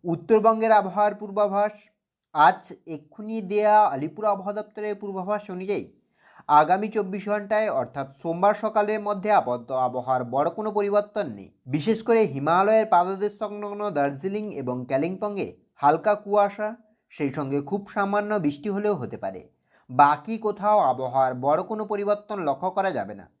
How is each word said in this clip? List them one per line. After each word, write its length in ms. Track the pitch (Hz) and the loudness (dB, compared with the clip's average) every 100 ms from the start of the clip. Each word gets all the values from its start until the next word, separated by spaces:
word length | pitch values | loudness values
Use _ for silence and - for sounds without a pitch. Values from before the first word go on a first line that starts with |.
উত্তরবঙ্গের 680 | 175 165 - 220 220 220 220 | -4 -4 2 4 6 4 4
আবহাওয়ার 420 | 214 196 180 208 | 4 4 0 0
পূর্বাভাস, 600 | 202 208 196 208 196 208 208 _ _ _ _ _ | 0 -6 -2 0 2 -2 -4 _ _ _ _ _
আজ 280 | 151 160 185 - 160 - | 6 6 6 -12 -20 -12
এক্ষুনি 500 | 151 _ - 214 226 | -14 _ -16 -8 -8
দেয়া 360 | 185 208 208 214 208 | -2 2 6 6 4
আলিপুর 360 | 139 151 156 214 | 0 -6 -4 -2
আবহাওয়া 320 | 196 185 208 | -2 -4 -8
দপ্তরের 360 | 208 - 214 202 | -10 -8 -8 -6
পূর্বাভাস 460 | 202 190 185 208 208 | -8 -8 -4 -6 -6
অনুযায়ী 340 | 180 190 180 95 _ _ _ _ - - | -10 -4 -4 -6 _ _ _ _ -12 4
আগামী 400 | 151 156 190 214 | 4 6 2 0
চব্বিশ 360 | 220 190 196 202 | -4 -4 -6 -4
ঘন্টায় 400 | 208 202 214 214 | -4 0 0 0
অর্থাৎ 380 | 131 120 143 139 _ | -2 -4 -8 -10 _
সোমবার 360 | 165 170 202 | -6 2 2
সকালের 460 | 208 214 214 208 214 | 2 0 0 0 -2
মধ্যে 300 | 208 202 208 | -4 -4 2
আপাতত 380 | 202 123 123 117 131 | 2 2 -6 -4 -2
আবহাওয়ার 420 | 127 123 123 131 | 0 -2 -2 -2
বড় 240 | 120 131 156 | 0 0 0
কোনো 200 | 196 214 | -2 -2
পরিবর্তন 540 | 208 202 208 208 214 165 | 0 2 0 0 -6 -6
নেই। 140 | 101 95 _ 127 | -8 -16 _ -4
বিশেষ 320 | 151 170 220 | -2 0 0
করে 180 | 233 226 | 2 2
হিমালয়ের 600 | 208 135 147 175 202 220 214 | 2 0 2 4 4 4 4
পাদদেশ 460 | 180 180 190 208 202 | 2 2 -2 -6 -6
সংলগ্ন 440 | 208 208 208 208 208 | -10 -8 -10 -6 -4
দার্জিলিং 540 | 147 143 139 190 208 214 | -2 -2 -2 -6 -6 -6
এবং 220 | 139 127 127 127 | -6 -6 -6 -2
কালিম্পংয়ে 600 | 135 165 185 208 202 113 - _ _ | -2 -2 -4 -6 -4 -8 -10 _ _
হালকা 380 | 180 233 214 | 2 2 0
কুয়াশা, 540 | 208 208 208 202 202 214 233 _ _ _ | -2 0 2 2 0 -8 -8 _ _ _
সেই 200 | - 143 | -4 -4
সঙ্গে 240 | 147 135 143 | -4 -4 -4
খুব 180 | 143 202 202 | -2 -6 -4
সামান্য 400 | 214 196 202 208 214 | -4 -2 -2 -2 -2
বৃষ্টি 300 | 151 143 208 | -2 -4 -6
হলেও 240 | 196 208 | -2 -2
হতে 220 | 180 117 113 | -2 -6 -8
পারে। 240 | 98 95 - _ _ _ _ | -8 -10 -18 _ _ _ _
বাকি 440 | 127 143 147 214 220 | 4 4 4 -4 -6
কোথাও 400 | 220 202 202 214 147 | -4 -2 2 4 2
আবহাওয়ার 440 | 123 131 131 131 123 | 0 -2 0 0 0
বড় 200 | 135 156 | 0 0
কোনো 200 | 185 214 | 0 -8
পরিবর্তন 540 | 208 208 202 208 - 202 | -6 -4 -2 -2 -4 -4
লক্ষ্য 300 | 156 139 180 | -4 -2 -2
করা 200 | 196 190 | -2 -2
যাবে 240 | 135 101 | -2 -8
না। 120 | 98 82 _ | -12 -18 _